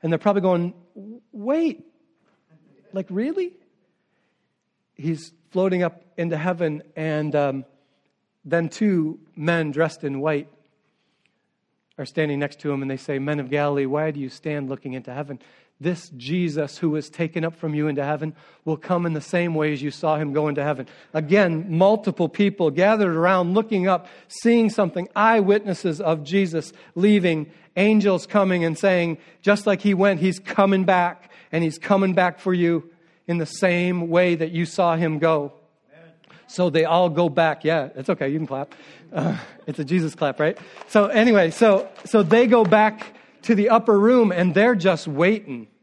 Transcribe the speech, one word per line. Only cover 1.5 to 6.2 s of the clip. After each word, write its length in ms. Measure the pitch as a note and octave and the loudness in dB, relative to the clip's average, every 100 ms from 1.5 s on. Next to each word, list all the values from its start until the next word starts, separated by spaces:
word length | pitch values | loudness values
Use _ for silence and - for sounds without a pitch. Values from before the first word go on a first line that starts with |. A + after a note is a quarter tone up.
| D4+ E4 - - _ _ _ _ _ _ _ _ _ _ | -2 -2 -6 -16 _ _ _ _ _ _ _ _ _ _
like, 140 | F#3+ F#3+ | -12 -8
really?" 460 | F#3+ B3+ D#4+ F4+ _ _ _ _ _ _ _ _ _ _ _ _ _ _ | -6 -4 -4 -6 _ _ _ _ _ _ _ _ _ _ _ _ _ _
He's 380 | _ D3 D#3 - _ _ | _ -8 -8 -10 _ _
floating 320 | F#3 F#3+ F3+ | -2 0 0
up 220 | F3 F3 _ | -2 -6 _
into 200 | - | -8